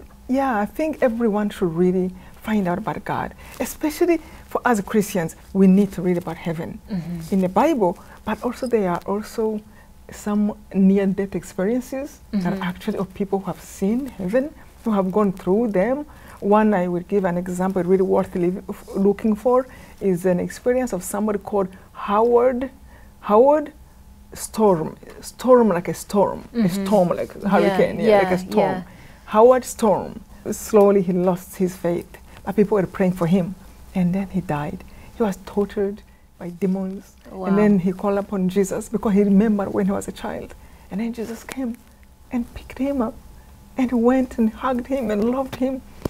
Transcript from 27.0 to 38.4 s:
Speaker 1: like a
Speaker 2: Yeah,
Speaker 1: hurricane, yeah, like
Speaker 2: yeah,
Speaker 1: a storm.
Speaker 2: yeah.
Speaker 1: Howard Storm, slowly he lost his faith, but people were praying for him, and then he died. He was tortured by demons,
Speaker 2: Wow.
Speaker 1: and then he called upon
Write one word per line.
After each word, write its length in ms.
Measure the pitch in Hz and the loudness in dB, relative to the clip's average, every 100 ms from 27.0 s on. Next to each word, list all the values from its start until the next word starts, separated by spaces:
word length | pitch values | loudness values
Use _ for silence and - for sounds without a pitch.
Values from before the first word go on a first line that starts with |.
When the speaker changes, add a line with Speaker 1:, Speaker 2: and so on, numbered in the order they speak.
| 175 | 2
Speaker 1:
like 260 | - - | 0 -4
a 40 | - | -6
Speaker 2:
Yeah, 80 | 202 | 0
Speaker 1:
hurricane, 520 | 190 - - - - | 4 4 4 2 2
yeah, 180 | 220 202 | 4 4
like 100 | 185 | 4
Speaker 2:
yeah, 60 | |
Speaker 1:
a 40 | 185 | 0
storm. 180 | 190 208 | 0 0
Speaker 2:
yeah. 240 | 196 185 180 - - - - | 0 -2 -8 -18 -20 -20 -2
Speaker 1:
Howard 380 | 214 240 254 | 6 8 6
Storm, 560 | - - 220 160 78 - - - - | 2 -2 2 2 -2 -12 -18 -14 -10
slowly 500 | 214 - 214 202 202 | -8 2 4 6 4
he 100 | 180 | 2
lost 440 | 180 180 175 - - | 0 0 -2 -6 -4
his 180 | 185 | -4
faith, 420 | 185 170 175 - - - - | -2 -4 -4 -6 -18 -20 -16
but 100 | - | -6
people 220 | 190 196 208 | 2 2 2
were 100 | 180 | 0
praying 260 | - 185 | 0 0
for 140 | 180 165 | 0 2
him, 280 | 190 175 185 - - - | 2 0 -6 -16 -20 -8
and 200 | 190 175 | -2 0
then 140 | 190 196 | 0 -4
he 120 | 190 | -6
died. 440 | 170 147 147 185 - - - - | -4 -4 -6 -10 -16 -20 -14 -4
He 60 | |
was 160 | 220 185 - | -2 -4 -6
tortured 560 | 208 202 - 202 208 - - - - | -4 -2 -2 -4 -6 -16 -20 -20 -16
by 120 | 175 | -14
demons, 640 | 175 190 190 190 196 - - - | -4 -2 -2 -4 -10 -16 -20 -20
Speaker 2:
Wow. 140 | 190 190 | -8 0
Speaker 1:
and 100 | 196 | 4
then 200 | 208 202 | 4 4
he 140 | 180 | 2
called 260 | 185 208 202 | -2 -2 -2
upon 300 | 202 202 | -2 -2